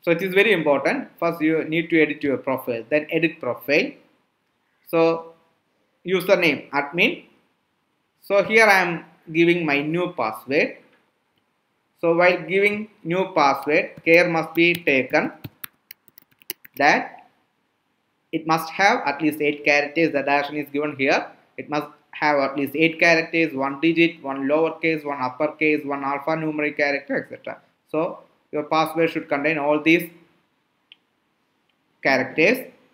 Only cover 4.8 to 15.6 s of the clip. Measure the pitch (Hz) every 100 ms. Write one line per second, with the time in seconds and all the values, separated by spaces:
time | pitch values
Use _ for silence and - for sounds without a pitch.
4.8 | _ 165 165 165 165 - _ _ _ _
5.8 | _ _ 175 185 170 185 170 135 - 139
6.8 | 143 170 214 - - _ _ _ _ _
7.8 | _ _ _ _ - 196 190 220 220 190
8.8 | 175 170 - _ - 160 170 175 156 143
9.8 | 151 170 180 175 110 110 - 143 247 -
10.8 | _ _ _ _ _ _ _ _ _ _
11.8 | _ _ 170 165 180 180 156 190 202 208
12.8 | 214 _ 165 180 185 - 143 135 - 156
13.8 | 208 - - 165 175 165 160 - 170 170
14.8 | 165 135 131 151 320 - - _